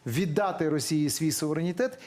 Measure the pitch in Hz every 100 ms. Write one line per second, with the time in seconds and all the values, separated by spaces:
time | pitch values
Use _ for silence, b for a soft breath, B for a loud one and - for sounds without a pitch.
0 | - 117 185 147 202 - 160 151 - 156
1 | 147 - 160 - 156 156 170 175 254 -